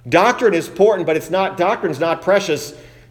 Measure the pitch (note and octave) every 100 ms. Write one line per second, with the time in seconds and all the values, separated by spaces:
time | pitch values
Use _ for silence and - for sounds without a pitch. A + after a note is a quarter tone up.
0 | B2 D#3+ A3+ A#3+ A#3 E3 - - G#3 G3
1 | D#3+ D#3+ D#3+ F3+ F#3+ C3+ F3+ A#3 F3 C3+
2 | E3 D#3+ F#3 G3 F#3+ D3 - - - -
3 | -